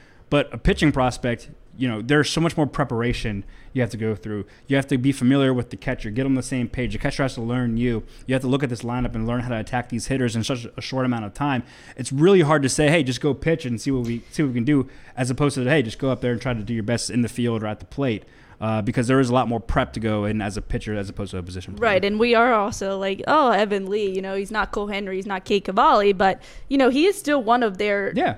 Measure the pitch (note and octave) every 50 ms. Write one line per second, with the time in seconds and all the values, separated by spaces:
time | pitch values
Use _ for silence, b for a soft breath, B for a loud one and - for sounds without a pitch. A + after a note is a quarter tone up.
0 | b b b b b b D3 D3 C3+ - - A#2 - C#3 C3+ - E3+ D3 C#3 C#3
1 | B2+ B2 - - - B2 A#2 - - - - - - - - G#2+ C3 B2 A2 G#2+
2 | A2 B2 D3 D3+ C#3 - - E3 E3 E3 - E3+ D3+ B2+ - - C#3 - B2 A2+
3 | A#2 B2 A#2+ - - A2+ G#2 G2 G2 b b b b b b C3 A#2+ A2 A#2 G#2+
4 | A2+ A2 G#2+ F#2+ - A2 G#2 G#2 G2 b b b b b C3+ C#3 C3+ - C#3 B2+
5 | B2 C#3 C3+ - B2 B2 C#3 C#3 C3+ C3 B2+ B2 A#2+ - - - - C#3+ B2+ -
6 | - G#2+ G#2+ C3 C3+ C3+ C3+ B2+ B2 - C#3 B2+ A#2+ G#2+ - B2+ B2 A2 G2+ A#2+
7 | - C#3 - - C#3 B2+ - B2 A2+ A#2 B2 B2+ B2 A#2 A2+ A#2 B2 B2 A#2 G#2+
8 | G#2 B B B B - C3 C3 B2+ B2+ C3+ C3+ D3 B2 A#2+ - - A#2 A#2+ B2
9 | B2 A#2 A#2 A2+ A2 A#2 A#2+ B2 A#2 B2 A#2+ A2 G#2+ - - B2 - - A#2+ A2+
10 | - - C3+ C3 B2+ A#2 G#2 A#2 G#2+ - C3+ A#2+ A#2 - - - - - C3 C3
11 | B2+ B2+ A#2+ A2+ G#2+ G2+ - - C#3+ D3 C3+ A#2+ - B B B B B B B
12 | B2 - C3+ C#3 D#3 F#3+ G3+ F#3 D#3 C#3+ D#3 D3 C#3 C3 - - D3+ C#3+ D#3+ F3
13 | C#3 B2+ A#2+ - - D3 C3+ C3+ - D#3+ E3 D#3+ - B2 A#2+ G#2 - C#3+ C3+ B2+
14 | A#2+ A#2 A#2 A#2 - - - - D#3 C3+ A#2+ B2 A2+ C#3 D3+ C#3 B2+ B B B
15 | B B B - C3 B2 C3 C3+ D3 C#3+ C#3 C3+ C#3 C3 D#3 D#3 A#2 A2 - -
16 | C#3 C3+ B2+ - C3 B2 A#2+ A2+ - C3 A#2+ A2 G#2 A2+ A#2 A2+ G#2 A2+ A#2+ A2
17 | - - - B2 A#2+ A2 - - A#2+ A#2+ A2+ A2 A2 G#2+ G#2+ - - - - C#3
18 | C#3 B2+ A2 F#2+ - B B B B B B B A2 A2 A2 G#2+ G2+ A2+ - B2+
19 | A#2+ A#2 C3 C3+ C3+ A#2+ B2 C3 A#2 A2+ A#2+ A2 - - - C#3+ - - - A2
20 | A2 A2 G#2+ G#2+ G2+ G#2 A2 A2 G2 G#2+ F#2+ G#2+ - - - A#2+ - A2 G#2+ G#2
21 | G2 G2 - - G2+ F#2+ - F#2 F2 F2+ F2+ F#2 - - - - A#3 A3 G3 F#3
22 | G3 G3+ G#3 G#3+ A#3 A#3+ A#3 A3+ A#3 B3+ A#3 G#3 G3 A3 - - G3+ G3 G3 F#3+
23 | G3 G3 G3 - - - C#4+ D#4 C#4+ A#3+ G#3 F#3+ A3 G3 G#3 G3 G3 F#3 G3+ A3
24 | G#3 F#3+ F#3 F#3+ F#3+ F#3+ F#3+ G3 G3+ G3 G#3+ G#3+ G3 - - A3 G#3 G#3 G#3 G3
25 | G#3 F#3+ F#3+ F#3+ F#3+ G#3 G3 F#3 - - G#3 G3 - - F#3+ G#3+ C4+ D#4+ C4+ G#3+
26 | G3+ G3+ G3 F3+ G3+ F#3+ F3+ - B B B B B B C4+ C#4 C4 B3+ B3 C#4+
27 | E4 G4+ F#4+ - - C#4+ D4 C#4 G#3 G#3+ A#3 B3 A#3+ G#3+ F#3 F#3+ G#3 G#3 G3+ G3+
28 | G3 - E3+ A#3+ F4+ - -